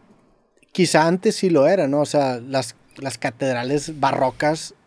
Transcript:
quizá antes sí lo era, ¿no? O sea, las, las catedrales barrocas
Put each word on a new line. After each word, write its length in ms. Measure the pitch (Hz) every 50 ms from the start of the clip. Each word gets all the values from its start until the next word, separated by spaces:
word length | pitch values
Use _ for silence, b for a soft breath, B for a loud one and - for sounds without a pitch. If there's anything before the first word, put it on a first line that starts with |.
| _ _ _ _ _ _ _ _ _ _ _ _ _ _
quizá 340 | - - 175 - - 156 160
antes 300 | 165 180 185 - 220 202
sí 140 | - 196 185
lo 160 | 165 139 139
era, 200 | 160 - 147 147 135
¿no? 120 | 143 147
O 60 | 143
sea, 320 | - - 147 139 131 127 117 120
las, 300 | 135 135 131 123 - - _ _ _ -
las 220 | - 135 135 117 -
catedrales 800 | - 135 113 - 143 135 127 120 123 127 147 147 - 160 156 143
barrocas 720 | 135 135 131 135 135 127 - - 151 151 160 156 - - - _ _